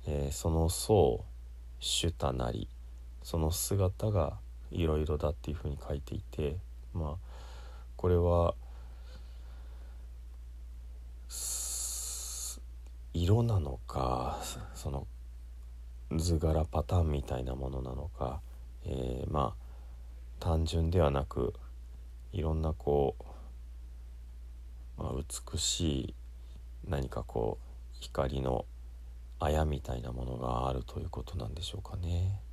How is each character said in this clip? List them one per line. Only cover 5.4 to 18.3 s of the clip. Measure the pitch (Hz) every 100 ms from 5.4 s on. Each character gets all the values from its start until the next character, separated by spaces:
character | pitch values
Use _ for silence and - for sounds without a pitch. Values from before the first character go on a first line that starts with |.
| -
い | 73
う |
ふ | -
う |
に | 69
書 | - 73
い |
て | -
い | 65
て、 | - - 73 87 - - -
ま | 92 78 85
あ、 | - - - - - - - -
こ | 90
れ | 87
は、 | 87 87 85 - - - - - - - - - - - - - - - - - - - - - - - - - - - -
す-、 | - - - - - - - - - - - - - - - - - - 82
色 | 85 104
な | 117 104
の | 73 60 -
か、 | 67 64 62 62 - - - 55 -
そ | 71
の | 69 - - - - - - - - - - - 82
図 | 82 82
柄 | 80 78 78
パ | 78
タ | - 92
ー |
ン | 80
み | 71
た | 62 64
い |
な | 64 64
も | 65
の | 65
な | 64 65
の | 65
か、 | - 65